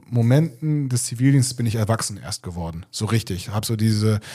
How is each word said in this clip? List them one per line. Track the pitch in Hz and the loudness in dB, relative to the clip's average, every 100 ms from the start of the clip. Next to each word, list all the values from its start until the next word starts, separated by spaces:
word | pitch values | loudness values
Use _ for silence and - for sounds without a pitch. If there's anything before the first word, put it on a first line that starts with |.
| - | -2
Momenten | 120 117 135 165 - 156 151 139 | 0 4 4 4 -2 -2 -2 0
des | 123 - | -2 -4
Zivildienstes | 120 131 139 127 - | 0 4 4 4 0
bin | 117 | -2
ich | 107 | 0
erwachsen | 104 113 - 98 | 0 0 -2 -8
erst | 67 - | -10 -10
geworden. | - 87 82 82 - | -10 -8 -8 -10 -12
So | - 107 | -6 -2
richtig. | 113 - 90 - | -2 -2 -6 -6
Hab | 104 - | -6 -4
so | 113 | 0
diese, | 110 107 107 104 - | 2 2 2 0 -2